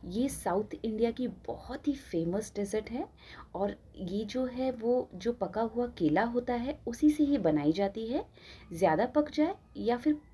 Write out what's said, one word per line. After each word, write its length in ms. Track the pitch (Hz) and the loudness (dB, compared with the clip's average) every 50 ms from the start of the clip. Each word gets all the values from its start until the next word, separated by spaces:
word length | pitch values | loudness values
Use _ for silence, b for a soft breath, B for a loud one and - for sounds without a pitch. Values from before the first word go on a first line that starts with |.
| - | -10
ये 220 | 175 180 220 254 277 | -6 -2 0 0 0
South 460 | 269 - - 196 175 202 214 - - | -2 -4 -2 0 0 0 -2 -4 -8
India 340 | - - 226 220 214 226 233 | -6 -4 -4 0 0 0 0
की 180 | 226 - 254 220 180 - - | 0 -2 -4 -6 -6 -8 -10
बहुत 420 | - - - - - 247 285 - 294 | -10 -10 -10 -10 -12 -12 -4 -2 -2
ही 60 | 277 | -4
famous 580 | 269 - - - 165 165 170 180 202 220 - - | -4 -6 -4 -2 -2 0 0 -2 -2 -4 -4 -4
dessert 340 | 208 202 196 196 214 214 - | -6 -4 -2 -2 -4 -4 -4
है 160 | 226 254 370 - - B B B B B B B - | -6 -8 -8 -8 -12 B B B B B B B -4
और 200 | 175 196 202 - - - - - | -2 -2 -2 -2 -6 -16 -20 -12
ये 280 | - 190 175 190 208 220 | -10 -8 -4 -4 -4 -4
जो 200 | 208 - 254 262 | -4 -2 -2 -2
है 240 | 247 240 254 262 262 | -2 -2 -2 -2 -2
वो 360 | 247 226 220 233 247 254 - - - | -2 -2 0 2 2 2 0 -2 -10
जो 180 | 180 - 226 240 | -4 -4 -4 -2
पका 280 | - 190 180 - 214 233 | -2 -4 -4 -2 -2 -2
हुआ 220 | 226 220 233 240 240 240 - | -2 -2 -2 -4 -4 -2 0
केला 260 | 180 151 147 180 220 | 2 4 4 4 2
होता 280 | 240 233 240 240 - 247 | 2 0 -2 -2 0 -2
है 220 | 240 240 262 302 - - | -2 -2 -4 -6 -6 -8
उसी 240 | - 233 - 311 302 | -10 -4 4 4 4
से 140 | 294 - 302 | 6 6 4
ही 140 | 277 285 247 | 4 4 4
बनाई 320 | 185 165 151 151 143 151 | 4 4 4 6 4 4
जाती 340 | 165 185 202 196 196 220 226 | 4 4 2 0 0 -4 -6
है। 180 | 220 247 330 - - B B B B B B B B | -2 -2 -4 -4 -6 B B B B B B B B
ज़्यादा 340 | 170 165 190 170 160 165 226 247 | -2 2 4 4 6 4 2 2
पक 220 | - 302 294 302 | 4 2 2 2
जाए 240 | - 294 302 339 392 - - - - - | 2 2 2 2 0 -6 -12 -18 -12 -4
या 180 | 202 220 233 | 0 0 0
फिर 240 | 240 240 311 302 294 - - | 2 2 0 0 0 -2 -18